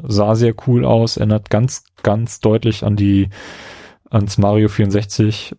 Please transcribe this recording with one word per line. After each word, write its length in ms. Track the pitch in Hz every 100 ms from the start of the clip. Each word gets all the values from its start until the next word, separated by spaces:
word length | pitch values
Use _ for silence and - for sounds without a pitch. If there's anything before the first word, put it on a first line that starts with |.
| -
Sah 280 | 104 104 113
sehr 180 | 117 110 -
cool 180 | 123 127
aus, 320 | 113 113 -
erinnert 320 | 110 107 104
ganz, 340 | 107 131 - - _
ganz 380 | - 104 117 -
deutlich 440 | 107 110 113 107
an 120 | 107 104
die, 340 | 101 98 98 - - - - - - _ _
ans 280 | 113 101 -
Mario 320 | 101 107 107
vierundsechzig 880 | 104 104 101 101 - 107 107 -